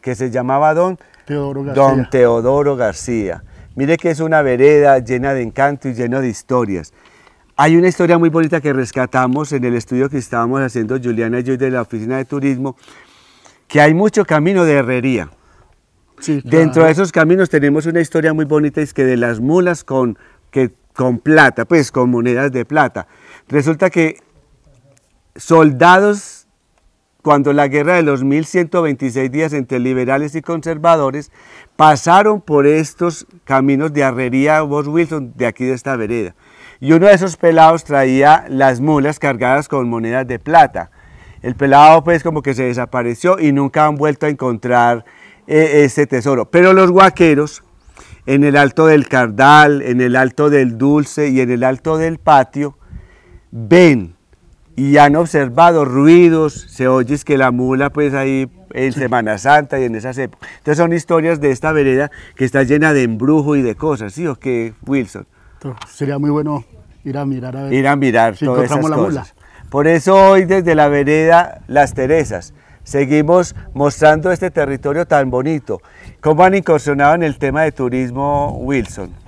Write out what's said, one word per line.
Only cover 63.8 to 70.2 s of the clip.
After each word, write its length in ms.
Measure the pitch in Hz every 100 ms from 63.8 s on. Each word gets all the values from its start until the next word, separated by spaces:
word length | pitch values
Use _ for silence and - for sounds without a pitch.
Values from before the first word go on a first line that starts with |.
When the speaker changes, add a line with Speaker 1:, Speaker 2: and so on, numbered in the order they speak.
| 156 135 107
Speaker 1:
¿sí 140 | 139 170
o 80 |
qué, 400 | 127 - 120 113 110
Wilson? 420 | - 139 110 101 - _ _
Speaker 2:
Entonces, 360 | _ 139 120 -
sería 280 | - 143 143
muy 100 | 147
bueno 340 | 147 151 147 - - _ _
ir 120 | 143 135
a 80 |
mirar 320 | 139 131 127 131
a 60 |
ver 80 | 139
Speaker 1:
Ir 140 | 131 135
a 60 | 143
mirar 400 | 135 117 113 98
Speaker 2:
si 80 |
Speaker 1:
todas 200 | 147 123
esas 120 | 123 147
Speaker 2:
encontramos 360 | 156 151 104
la 60 | 139
Speaker 1:
cosas. 120 | 95
Speaker 2:
mula. 120 | _ _ _ -
Speaker 1:
Por 160 | 135 151
eso 280 | 165 185
hoy 300 | 196